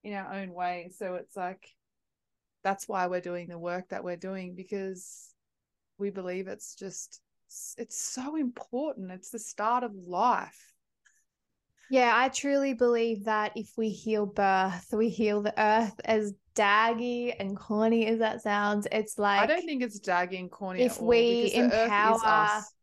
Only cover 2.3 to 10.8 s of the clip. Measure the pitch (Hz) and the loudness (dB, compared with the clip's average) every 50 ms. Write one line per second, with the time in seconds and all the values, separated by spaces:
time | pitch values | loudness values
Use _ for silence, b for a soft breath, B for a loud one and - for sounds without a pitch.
2.3 | _ _ _ _ _ _ _ 190 196 196 - - 214 190 180 180 180 180 180 180 | _ _ _ _ _ _ _ -2 -2 -2 -4 -6 -2 0 0 0 0 -2 -4 -4
3.3 | 175 180 175 175 170 170 170 175 175 180 185 _ 190 190 - 180 175 175 180 190 | -6 -6 -8 -10 -12 -8 -6 -4 -4 -6 -6 _ -10 -8 -6 -6 -8 -6 -8 -10
4.3 | 190 190 185 180 180 175 190 - 214 202 190 190 190 185 - - - - - - | -8 -8 -10 -10 -12 -14 -10 -8 -6 -6 -6 -6 -8 -10 -14 -18 -20 -20 -20 -20
5.3 | _ _ _ _ _ _ _ _ _ _ _ _ _ _ 202 202 190 196 185 180 | _ _ _ _ _ _ _ _ _ _ _ _ _ _ -6 -6 -4 -6 -6 -6
6.3 | 180 190 190 190 196 208 - - - - 196 190 175 - - - - - _ _ | -6 -6 -6 -8 -10 -12 -12 -16 -14 -12 -12 -12 -10 -12 -14 -14 -18 -20 _ _
7.3 | _ _ _ _ - - - - - - 233 226 - - - - - 254 254 277 | _ _ _ _ -18 -16 -14 -14 -12 -12 -12 -10 -8 -8 -8 -8 -8 -8 -8 -6
8.3 | 302 320 294 247 240 - - _ - 247 294 311 - - 190 185 185 185 185 - | -2 -2 -2 -2 -4 -8 -14 _ -6 -4 -4 -4 -6 -8 -10 -12 -12 -14 -16 -12
9.3 | - 226 - - - - 208 220 240 247 247 233 208 190 180 175 180 175 214 247 | -12 -12 -12 -12 -8 -2 0 0 0 0 -2 -4 -8 -12 -12 -6 -2 0 2 2
10.3 | 226 - - - - - - _ _ _ | 2 2 -2 -8 -16 -20 -20 _ _ _